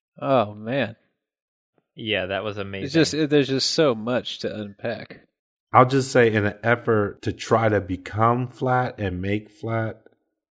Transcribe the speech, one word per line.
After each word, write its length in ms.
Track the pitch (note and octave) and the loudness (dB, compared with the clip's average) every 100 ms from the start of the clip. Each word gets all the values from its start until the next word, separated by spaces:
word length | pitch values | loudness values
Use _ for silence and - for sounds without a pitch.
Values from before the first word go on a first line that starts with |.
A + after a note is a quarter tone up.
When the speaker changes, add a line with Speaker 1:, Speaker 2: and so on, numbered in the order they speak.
| _ - | _ -8
Speaker 1:
Oh, 340 | C#3 C3 G#2 | 0 2 0
man. 420 | G#2 A2 C3+ A2 A2 _ _ _ _ _ _ _ _ _ | -4 -6 -4 -4 -8 _ _ _ _ _ _ _ _ _
Speaker 2:
Yeah, 320 | - A#2 G2+ F#2 | -12 -4 -2 -2
that 180 | G2 | -4
was 140 | G#2+ G2+ | -6 -6
amazing. 260 | G2 G2 C#3+ | -8 -8 -2
Speaker 1:
It's 80 | D#3+ D3+ | 2 2
just, 180 | D3 D3+ | 0 0
there's 180 | D3 C3 | 2 2
just 220 | C3+ - | 0 -2
so 220 | - D#3 | 2 2
much 460 | A2 A2 B2 - - | 0 -2 -4 -4 -8
to 140 | G#2+ | -8
unpack. 680 | G#2+ G#2 - A#2 A2+ - - _ _ _ _ _ | -8 -12 -10 -8 -8 -12 -20 _ _ _ _ _
Speaker 3:
I'll 140 | A#2 B2+ | 6 6
just 240 | C3+ C3 | 4 2
say, 220 | B2+ A#2 | 4 4
in 140 | G#2+ G#2 | 4 0
an 120 | - | 0
effort 600 | A#2 A#2+ - A2 G2+ - | 0 0 2 0 0 -4
to 100 | - | -8
try 360 | E2+ - A2+ A2+ | -6 0 2 4
to 120 | G#2 | 2
become 680 | F#2 F2+ - G#2 A2+ B2 B2+ | 0 -8 -6 0 2 2 -2
flat 500 | - C3 B2+ B2 - | -4 -2 0 -2 -4
and 220 | G2+ F2+ | -6 -4
make 300 | G2 G#2 G#2+ | -2 -4 -6
flat, 500 | _ A2+ A2+ A2+ - _ _ _ _ _ _ | _ -6 -4 -4 -8 _ _ _ _ _ _